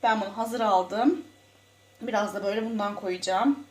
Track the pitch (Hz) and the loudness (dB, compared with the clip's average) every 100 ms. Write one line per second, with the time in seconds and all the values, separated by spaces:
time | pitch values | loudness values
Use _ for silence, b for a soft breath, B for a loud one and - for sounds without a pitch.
0 | 233 220 196 208 233 233 220 190 180 202 | 2 2 0 -4 -4 0 2 2 2 2
1 | 262 359 - - _ _ _ _ _ _ | 2 2 -4 -20 _ _ _ _ _ _
2 | 226 220 208 202 196 208 226 226 208 208 | -2 0 0 -2 -2 -2 -2 -2 -4 -4
3 | 196 180 185 185 247 285 - | -6 -4 0 2 2 2 -4